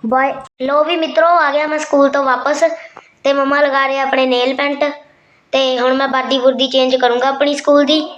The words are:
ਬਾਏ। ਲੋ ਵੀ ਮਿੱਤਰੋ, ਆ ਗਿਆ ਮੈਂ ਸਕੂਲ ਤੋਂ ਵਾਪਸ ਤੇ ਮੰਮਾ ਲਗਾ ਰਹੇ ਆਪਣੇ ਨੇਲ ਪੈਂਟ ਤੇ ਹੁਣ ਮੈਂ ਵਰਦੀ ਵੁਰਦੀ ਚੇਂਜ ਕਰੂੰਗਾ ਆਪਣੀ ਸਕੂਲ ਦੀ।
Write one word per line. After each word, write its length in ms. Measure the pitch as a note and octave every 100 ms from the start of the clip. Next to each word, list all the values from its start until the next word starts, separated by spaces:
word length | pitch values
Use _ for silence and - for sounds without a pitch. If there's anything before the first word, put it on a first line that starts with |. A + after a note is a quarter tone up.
| A3+
ਬਾਏ। 280 | B3+ C4+ - - _
ਲੋ 220 | C4 C#4+
ਵੀ 120 | D#4 F4
ਮਿੱਤਰੋ, 300 | D#4 D#4 E4
ਆ 240 | F4 D4
ਗਿਆ 160 | C#4+ D4+
ਮੈਂ 120 | D4+
ਸਕੂਲ 300 | D4+ C#4+ C#4
ਤੋਂ 140 | C#4
ਵਾਪਸ 400 | C4+ B3+ C4+ D4 D#4+ C#4+ - - - _
ਤੇ 100 | C4+
ਮੰਮਾ 280 | C#4 C4+ C#4+
ਲਗਾ 240 | D4 C4+ C4+
ਰਹੇ 120 | C4+
ਆਪਣੇ 260 | C4+ C4+ C4
ਨੇਲ 300 | B3 B3 C4+
ਪੈਂਟ 280 | C#4+ C#4+ D4 C#4+ - _ _ _ _
ਤੇ 60 | C4 C4 B3+
ਹੁਣ 140 | B3+
ਮੈਂ 140 | C4+ C4+
ਵਰਦੀ 300 | C4 B3 C4
ਵੁਰਦੀ 300 | B3+ B3+ C4
ਚੇਂਜ 280 | C4+ B3+ B3+
ਕਰੂੰਗਾ 320 | B3 A#3+ C4+
ਆਪਣੀ 260 | C4+ C#4+ C#4+
ਸਕੂਲ 300 | - C#4+ C#4
ਦੀ। 160 | D#4 D4+